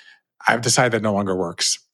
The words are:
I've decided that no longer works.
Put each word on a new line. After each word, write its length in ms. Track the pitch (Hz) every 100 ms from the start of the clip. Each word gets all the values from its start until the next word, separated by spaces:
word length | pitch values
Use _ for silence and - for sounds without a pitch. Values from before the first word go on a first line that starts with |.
| - - _ - -
I've 140 | 117
decided 320 | 120 139 127
that 80 | 113
no 120 | 107
longer 220 | 98 101 92
works. 420 | 87 87 - - _